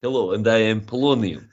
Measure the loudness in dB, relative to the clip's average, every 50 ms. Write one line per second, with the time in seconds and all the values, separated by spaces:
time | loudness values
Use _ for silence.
0 | -4 -4 -2 -2 -2 -2 -2 0 0 2 2 4 4 2 0 -2 -4 -6 -6 -2
1 | 0 2 2 2 0 -4 -4 -8 -14 -20